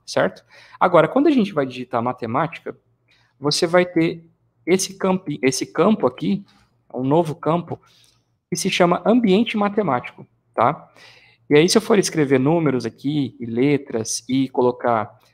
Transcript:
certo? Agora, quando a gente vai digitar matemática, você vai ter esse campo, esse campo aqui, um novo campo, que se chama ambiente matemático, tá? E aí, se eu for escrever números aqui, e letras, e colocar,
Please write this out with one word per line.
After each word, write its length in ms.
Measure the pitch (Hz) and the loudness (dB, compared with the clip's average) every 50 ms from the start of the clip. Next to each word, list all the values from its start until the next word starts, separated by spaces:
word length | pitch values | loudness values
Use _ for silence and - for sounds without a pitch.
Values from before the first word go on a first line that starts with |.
| _ | _
certo? 400 | - - 131 - 196 - - - _ _ - - - - - | -6 -2 0 0 -2 -2 -8 -20 _ _ -20 -20 -12 -2 0
Agora, 260 | 180 185 175 156 156 | 2 4 6 4 4
quando 220 | 160 - 262 294 339 | 4 2 2 2 4
a 20 | |
gente 220 | 285 254 190 202 | 4 2 0 0
vai 120 | 156 147 139 | -2 -4 -4
digitar 380 | 127 123 127 123 - 127 117 | -4 -6 -10 -10 -6 -4 -4
matemática, 720 | 117 123 127 - 120 113 117 143 160 - - - - 123 - _ _ _ _ _ _ _ _ _ _ _ _ | -2 -4 -6 -6 -6 -4 -4 -2 -4 -4 -6 -12 -14 -16 -16 _ _ _ _ _ _ _ _ _ _ _ _
você 300 | - 139 147 151 - 185 | -6 -4 -4 -2 -2 0
vai 180 | 165 175 180 175 | 2 2 2 2
ter 400 | 180 - 165 165 170 165 - - _ _ _ _ _ _ _ - | 2 0 0 0 0 -2 -6 -14 _ _ _ _ _ _ _ -2
esse 300 | 156 185 185 - - - | 0 0 0 0 -4 -8
campo, 300 | - - 190 190 185 - 151 147 - | -4 -2 -2 -2 -2 -2 -6 -6 -2
esse 240 | 127 135 - - 131 | 0 0 0 -2 -6
campo 400 | - - 151 170 214 214 - 135 | -4 -2 0 2 2 2 2 0
aqui, 400 | 123 - - 151 196 196 196 - _ _ _ _ _ _ _ _ _ - | -2 -2 -4 -4 -4 -4 -4 -6 _ _ _ _ _ _ _ _ _ -10
um 80 | 123 | -6
novo 320 | 131 135 147 170 165 156 139 | -2 0 2 0 0 -2 -4
campo, 440 | - - 151 165 180 165 - 123 - _ _ _ _ _ _ _ _ _ _ _ _ _ - | -6 -4 -2 -2 -2 -4 -6 -12 -14 _ _ _ _ _ _ _ _ _ _ _ _ _ -10
que 80 | 175 | -8
se 140 | - - 190 | -6 -4 -2
chama 320 | - - 180 170 170 - - | 0 2 2 2 2 0 2
ambiente 520 | 185 233 254 233 190 185 214 233 - - | 2 2 4 4 4 4 2 2 0 -2
matemático, 680 | 208 202 202 202 220 202 151 131 123 - - - - - _ _ _ _ _ - | -2 -2 -2 -2 -2 -2 -2 -2 -4 -4 -8 -16 -20 -20 _ _ _ _ _ -2
tá? 340 | - 110 131 165 - - - _ _ - - - _ _ _ _ _ _ - | 0 0 0 0 -2 -10 -20 _ _ -20 -20 -20 _ _ _ _ _ _ 2
E 60 | 143 | 4
aí, 120 | 147 165 185 | 4 6 4
se 80 | - | 4
eu 60 | 220 | 2
for 160 | - - 226 196 | 2 2 2 2
escrever 400 | 156 - - 160 143 131 139 127 | 2 0 0 -2 0 2 2 2
números 480 | 131 147 170 170 160 135 127 123 117 | 2 2 2 2 2 0 0 -2 -4
aqui, 500 | 113 - _ - 139 151 147 135 107 - - | -6 -8 _ -6 -4 -4 -2 -4 -4 -8 -10
e 40 | 117 | -10
letras, 800 | 113 113 120 135 147 143 135 143 - - 110 110 - - - - - | -6 -2 0 2 2 2 0 -2 -4 -6 -6 -6 -6 -8 -8 -6 -4
e 200 | 127 135 131 - | -2 -2 -2 -2
colocar, 720 | - 127 123 123 123 - - 123 117 110 107 - - _ _ _ | 0 0 0 0 0 0 -2 0 0 0 -2 -6 -12 _ _ _